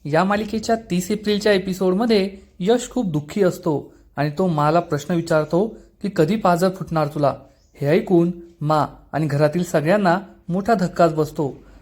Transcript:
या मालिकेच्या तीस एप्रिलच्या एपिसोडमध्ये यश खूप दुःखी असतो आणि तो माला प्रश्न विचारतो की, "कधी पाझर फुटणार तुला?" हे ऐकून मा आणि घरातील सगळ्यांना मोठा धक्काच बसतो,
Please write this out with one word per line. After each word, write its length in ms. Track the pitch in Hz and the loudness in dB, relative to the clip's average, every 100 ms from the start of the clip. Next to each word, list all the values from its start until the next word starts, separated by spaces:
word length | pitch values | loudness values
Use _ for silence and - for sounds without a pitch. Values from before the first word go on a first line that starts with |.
| 143 | -2
या 180 | 156 | 0
मालिकेच्या 520 | 190 208 208 220 220 226 | 2 0 -2 -4 -2 -2
तीस 360 | - 180 180 | -2 -4 -2
एप्रिलच्या 400 | 214 208 208 214 | -4 -2 0 2
एपिसोडमध्ये 760 | 196 190 180 185 185 233 214 190 - - - | 2 0 -2 0 2 2 2 0 -6 -18 -6
यश 300 | 180 247 - | 0 0 0
खूप 160 | 254 196 | -4 -2
दुःखी 380 | 147 147 208 | -4 -4 0
असतो 500 | 180 180 175 139 - - _ - | 0 0 -2 -4 -4 -16 _ -4
आणि 160 | 147 147 | -4 -2
तो 100 | 185 | 0
माला 320 | 151 147 170 | 2 2 2
प्रश्न 340 | 170 147 - | 0 -4 -2
विचारतो 640 | 170 170 160 151 170 220 - - _ | -2 0 0 0 0 -2 -6 -20 _
की, 80 | 196 180 | -4 0
"कधी 200 | 156 220 | 2 2
पाझर 340 | 202 175 185 | 2 2 0
फुटणार 380 | 185 170 160 147 | -2 -4 -2 -2
तुला?" 280 | 156 143 - - _ _ - | 0 0 -2 -8 _ _ -6
हे 60 | 139 | 0
ऐकून 440 | 180 214 175 175 - - - | 0 4 2 2 -2 -12 -8
मा 240 | 147 156 127 - - | 0 0 0 -4 -8
आणि 140 | 143 156 | -4 -2
घरातील 360 | 143 151 175 | 2 2 2
सगळ्यांना 560 | 175 165 151 208 190 180 196 - - | -2 0 2 2 2 0 -2 -14 -6
मोठा 240 | 180 196 | -4 0
धक्काच 420 | 214 180 - 170 156 | 0 0 2 2 2
बसतो, 420 | 151 - 139 - - - | -2 -2 -6 -6 -16 -20